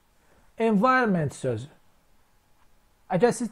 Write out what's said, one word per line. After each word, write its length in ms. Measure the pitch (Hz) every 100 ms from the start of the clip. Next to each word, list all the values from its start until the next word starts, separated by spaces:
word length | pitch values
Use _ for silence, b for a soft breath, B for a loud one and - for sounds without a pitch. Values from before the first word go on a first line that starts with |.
| _ b b b b -
Environment 760 | 226 208 254 262 233 180 143
sözü. 340 | - 131 110 135 - _ _ _ _ _ _ _ _ _ _ _ _ _
Əgər 200 | 180 240
siz 160 | - 233